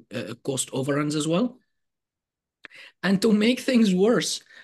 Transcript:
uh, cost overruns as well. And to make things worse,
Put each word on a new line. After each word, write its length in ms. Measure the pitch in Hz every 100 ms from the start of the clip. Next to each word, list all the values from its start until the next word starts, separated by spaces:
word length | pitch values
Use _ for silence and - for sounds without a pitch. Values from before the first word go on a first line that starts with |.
| -
uh, 200 | 110 - -
cost 260 | - 139 -
overruns 420 | 147 135 143 151 151
as 120 | 151
well. 300 | 170 247 - _ _ _ _ _ _ _ _ _ _ - - - _
And 200 | 180 196
to 100 | 226
make 300 | 208 214 254
things 320 | - 254 214
worse, 480 | 180 202 226 - - - -